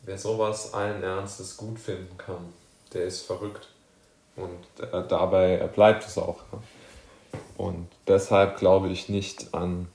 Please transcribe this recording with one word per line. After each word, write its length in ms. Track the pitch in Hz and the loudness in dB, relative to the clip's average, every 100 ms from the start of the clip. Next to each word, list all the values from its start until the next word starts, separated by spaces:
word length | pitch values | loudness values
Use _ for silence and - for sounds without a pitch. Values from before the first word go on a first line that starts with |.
Wer 140 | - 98 | -12 -8
sowas 560 | 107 110 107 107 - | -4 0 0 -2 -6
allen 300 | 101 104 104 | -4 -4 -2
Ernstes 540 | 95 95 98 - 95 - | -4 -4 -6 -12 -14 -12
gut 220 | 107 113 | -12 -10
finden 380 | - 92 90 90 | -8 -10 -10 -16
kann, 360 | - 90 87 - _ _ _ | -12 -12 -12 -18 _ _ _
der 100 | 90 | -6
ist 180 | 90 92 | -6 -6
verrückt. 480 | - - 104 98 - _ _ _ _ _ _ - | -8 -8 -8 -12 -20 _ _ _ _ _ _ -12
Und, 480 | 92 87 - - | -12 -12 -18 -14
äh, 240 | - - - | -6 -6 0
dabei 500 | 90 92 95 92 92 87 | 0 4 4 4 4 0
bleibt 380 | - 107 107 - | 8 8 8 0
es 120 | - | -4
auch. 240 | - 82 - | -4 -6 -12
Ne? 80 | - - - - - - - _ - - - | -16 -16 -20 -20 -20 -20 -20 _ -16 -16 -8
Und 300 | 95 87 87 _ - | -6 -6 -10 _ 2
deshalb 500 | 95 - 101 98 - | 4 6 4 4 4
glaube 320 | 95 95 95 | 6 6 4
ich 180 | 90 - | -4 -4
nicht 460 | 101 95 - - | -4 -4 -12 -8
an 340 | 82 90 87 87 | -4 -4 -4 -8